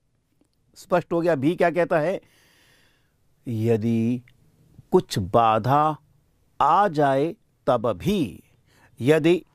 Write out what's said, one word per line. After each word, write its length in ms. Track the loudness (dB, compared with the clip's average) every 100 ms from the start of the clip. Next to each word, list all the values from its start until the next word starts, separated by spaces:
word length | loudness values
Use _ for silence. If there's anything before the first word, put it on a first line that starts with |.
| _ _ _ _ _ _ _
स्पष्ट 380 | -20 -4 -4 -2
हो 80 | -2
गया, 140 | 0
भी 200 | 0 0 0
क्या 140 | 0
कहता 280 | 0 -2 -2
है? 220 | -2 -6 -10 _ _ _ _ _ _ _ _ _ _ _ -10
यदि 760 | -4 0 0 0 0 -2 -4 -8 _ _ _ _ -20 _
कुछ 260 | 0 0 -6
बाधा 760 | -2 2 2 2 2 0 0 -4 _ _ _ _ _ _
आ 280 | 2 2 0
जाए 480 | 0 0 0 -2 -8 _ _ -2
तब 260 | 0 -2
भी, 500 | -4 -4 -2 -4 -8 _ _ _ _ _ -4
यदि 440 | 2 2 2 0 -4